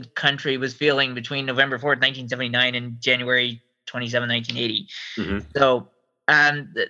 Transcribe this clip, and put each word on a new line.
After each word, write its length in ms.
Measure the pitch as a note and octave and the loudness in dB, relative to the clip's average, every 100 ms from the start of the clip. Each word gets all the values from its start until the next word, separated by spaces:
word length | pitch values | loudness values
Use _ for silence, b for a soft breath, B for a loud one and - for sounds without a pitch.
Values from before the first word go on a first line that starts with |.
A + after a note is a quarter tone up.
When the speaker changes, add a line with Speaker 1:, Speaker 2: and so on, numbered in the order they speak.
| A#2+ - | -2 -2
Speaker 1:
country 400 | D3 C#3+ D3 C3 | 0 0 -2 -2
was 160 | C3 | -4
feeling 400 | - D3 C#3 C3 | 0 0 2 0
between 320 | B2 A#2 C#3+ C3+ | -2 -6 -6 -2
November 320 | B2+ C#3 B2 | 2 2 2
fourth, 220 | C#3+ C3+ | 0 2
nineteen 280 | C3 C3 A#2+ | 2 0 -6
seventy-nine 460 | B2+ B2 A#2+ B2 | -4 -2 2 2
and 260 | B2 A#2+ A#2 | 0 -6 -4
January 600 | C3 B2 B2 B2 B2 A#2 _ _ - | 0 2 2 2 2 -4 _ _ -12
twenty-seventh, 420 | B2 A#2+ B2 A#2+ | -8 -2 -2 0
nineteen 280 | A#2 A#2 A#2+ | -2 -2 -4
eighty. 320 | A#2 A2+ - B B B | -2 -4 -8 B B B
Speaker 2:
Mm-hmm. 300 | F2+ G2+ - C#3+ | -4 -4 -2 2
Speaker 1:
So, 320 | C3+ B2 - _ _ _ - | 4 4 -2 _ _ _ 2
um, 420 | D3+ D3 D3 C#3+ | 4 4 2 -6
the, 120 | A2+ G2 | -4 -6